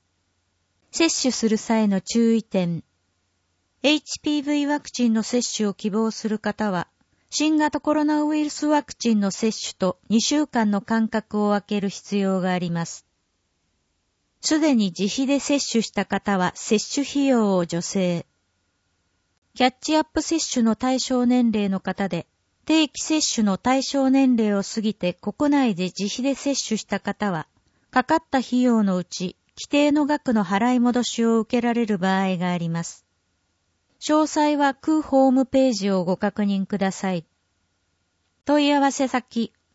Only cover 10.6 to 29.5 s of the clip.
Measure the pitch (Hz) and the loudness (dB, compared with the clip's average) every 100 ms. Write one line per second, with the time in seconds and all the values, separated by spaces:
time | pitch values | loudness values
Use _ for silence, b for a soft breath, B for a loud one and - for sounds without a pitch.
10.6 | 208 202 - 226 220 220 - 208 208 202 | 0 0 -2 0 0 -2 -4 -2 0 0
11.6 | - 208 196 - - 202 196 190 185 180 | -2 -4 -4 -6 -4 -2 0 0 0 -2
12.6 | 175 170 170 - _ _ _ _ _ _ | -2 -4 -6 -10 _ _ _ _ _ _
13.6 | _ _ _ _ _ _ _ _ - 311 | _ _ _ _ _ _ _ _ -2 2
14.6 | 311 240 196 170 196 - 269 277 - 285 | 2 2 0 -2 -4 -2 0 -2 0 -2
15.6 | - 233 - - 196 196 - 190 180 - | 0 -2 -2 -4 -4 -4 -2 0 0 -4
16.6 | - 214 - - 269 285 269 247 208 185 | -2 -2 0 -4 -2 0 2 2 2 2
17.6 | 170 170 - 196 180 170 - _ _ _ | 0 -4 -4 -2 -2 -2 -8 _ _ _
18.6 | _ _ _ _ _ _ _ _ _ - | _ _ _ _ _ _ _ _ _ -2
19.6 | 254 - - 311 311 320 - 330 - 247 | -2 0 0 0 0 -4 -2 -4 -2 0
20.6 | 226 214 262 262 - 254 247 247 233 208 | 0 0 0 -2 0 0 2 2 2 0
21.6 | 202 190 - 185 196 170 - _ _ _ | -2 -2 -4 -4 -4 -4 -8 _ _ _
22.6 | - 320 311 - - 311 - - 208 185 | 0 2 2 -2 -2 0 0 0 0 0
23.6 | 247 269 262 277 262 269 269 233 214 202 | 0 0 0 0 2 4 4 2 2 0
24.6 | 196 - 214 - 180 - 208 - 294 285 | -2 -4 -4 -2 -4 -4 -8 -2 0 2
25.6 | 247 175 180 - 196 - 269 262 277 262 | 2 0 -4 -4 -6 -2 -2 -2 -2 -4
26.6 | - 220 - 196 - - 208 165 - _ | -4 -6 -4 -6 -6 -4 -4 -4 -8 _
27.6 | _ _ _ 254 247 320 - 269 - 247 | _ _ _ -2 2 0 0 -2 0 2
28.6 | 247 226 202 180 175 - 180 - _ | 4 4 2 0 -4 -8 -8 -10 _